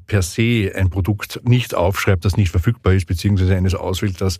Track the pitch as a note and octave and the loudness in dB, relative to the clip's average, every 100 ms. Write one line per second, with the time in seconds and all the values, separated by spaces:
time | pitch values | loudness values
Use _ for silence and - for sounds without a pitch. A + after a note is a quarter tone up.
0 | - G#2 F2 - A2+ A#2+ F#2+ - F#2+ F2+ | -2 -2 0 0 0 0 0 0 -2 0
1 | F#2 G2+ - - A#2+ B2 A#2+ - F2 G2 | -2 -2 -6 -6 0 2 0 0 0 0
2 | - F#2 G2+ F#2 F#2 F2 A#2 A#2 F#2 F#2+ | 0 0 0 2 2 2 0 0 2 2
3 | F2+ F2 G#2 G2+ F#2 F#2+ F#2 F#2 E2+ F#2+ | 0 -2 0 2 2 2 2 0 -2 -2
4 | G#2+ F#2 F#2+ F#2 | -4 -2 -4 -4